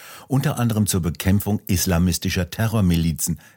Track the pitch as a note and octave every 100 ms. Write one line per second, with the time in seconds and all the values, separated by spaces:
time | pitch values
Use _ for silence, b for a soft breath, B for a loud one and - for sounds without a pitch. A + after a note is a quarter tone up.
0 | B B B C3 C#3+ B2+ A#2+ A2 G#2 G2
1 | E2 D2 G2 G2+ G2+ G#2 - F#2 - E2+
2 | F2+ E2+ F#2+ F#2 E2+ - A2+ A2+ F#2 E2+
3 | E2 D2+ - D#2 B